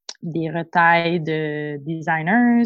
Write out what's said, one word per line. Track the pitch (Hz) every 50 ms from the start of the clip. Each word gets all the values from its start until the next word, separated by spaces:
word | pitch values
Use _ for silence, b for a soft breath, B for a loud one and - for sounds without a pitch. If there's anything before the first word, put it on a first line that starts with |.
| _ - - _ -
des | 175 151 165 160 160
retailles | 156 170 165 165 - 180 170 170 170 170 170 170 170 175
de | 156 160 156 156 156 151 147 151 151 151 147 143
designers, | 139 156 165 160 151 170 165 160 156 175 208 240 240 240 240 233 233